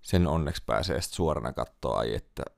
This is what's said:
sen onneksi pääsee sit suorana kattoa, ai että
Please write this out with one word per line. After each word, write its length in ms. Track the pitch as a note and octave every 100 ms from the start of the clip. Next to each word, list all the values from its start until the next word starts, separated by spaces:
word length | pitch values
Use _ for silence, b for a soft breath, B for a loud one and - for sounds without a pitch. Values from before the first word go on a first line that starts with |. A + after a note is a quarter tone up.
sen 260 | - G2 E2+
onneksi 360 | D#2+ D2+ D#2+ -
pääsee 360 | A1 D#2 C#2
sit 120 | -
suorana 400 | - E2 D2+ A#1
kattoa, 460 | - A#1+ _ - G1+
ai 160 | A#1 G#1+
että 280 | - - -